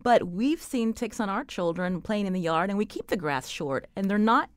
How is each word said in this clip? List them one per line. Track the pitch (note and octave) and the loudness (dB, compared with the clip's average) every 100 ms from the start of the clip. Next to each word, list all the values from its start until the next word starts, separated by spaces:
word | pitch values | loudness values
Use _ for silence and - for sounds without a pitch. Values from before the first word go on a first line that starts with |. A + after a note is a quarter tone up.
but | B3 A#3 F3+ | 4 4 4
we've | F3+ C4 E4 | 0 0 0
seen | - B3+ A3+ | -2 -2 -2
ticks | A3 A3 - | -2 -4 -4
on | G3+ | -2
our | G3+ | -4
children | C#4 - E3+ E3+ F3+ F3+ | -6 -2 -2 0 -2 -4
playing | - G#3 G3 | -2 -2 -2
in | |
the | F#3 | -2
yard, | D#3+ D#3+ G3 | 0 0 0
and | G3+ | 0
we | G#3+ | -2
keep | - - | -6 -4
the | G3+ | -4
grass | D3+ C3+ - | 0 -2 -4
short, | - D3 C3 - - | -6 -2 -2 -4 -4
and | G3 | 0
they're | G#3 | 4
not | G#3+ B3+ - | 4 4 2